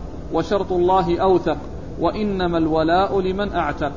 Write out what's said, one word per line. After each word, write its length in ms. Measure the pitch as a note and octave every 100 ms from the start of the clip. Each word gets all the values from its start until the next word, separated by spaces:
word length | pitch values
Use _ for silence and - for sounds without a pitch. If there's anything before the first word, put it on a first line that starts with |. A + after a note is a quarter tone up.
| - - -
وشرط 380 | E3 D#3+ G3+ F#3+
الله 480 | F3+ F3 F#3+ F3 E3+
أوثق، 380 | F#3 F3+ E3 D3 - - - -
وإنما 580 | E3 F#3+ G#3 F#3+ F3+ E3+
الولاء 640 | D#3+ D#3+ D#3+ F3 G3 G3
لمن 320 | F#3+ F#3+ G3+
أعتق.'" 380 | F3 D3+ C#3+ D3